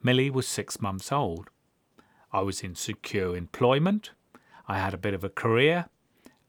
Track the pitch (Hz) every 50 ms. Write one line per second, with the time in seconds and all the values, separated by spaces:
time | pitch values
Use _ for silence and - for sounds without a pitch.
0 | - 123 127 127 131 139 131 131 120 - - - 101 - - - - 98 95 95
1 | - - 135 143 139 92 82 85 90 - - _ _ _ _ _ _ _ _ _
2 | _ _ _ _ _ _ - 98 95 98 92 - - 92 87 - - - 104 -
3 | - - - 101 92 90 87 90 87 - - - 127 123 131 143 160 185 208 214
4 | - - - _ _ _ - - _ _ - - - - 98 98 95 95 95 90
5 | 92 104 98 90 95 95 - - - 117 113 120 135 151 170 175 165 - _ _
6 | _ _ _ _ - - _ _ _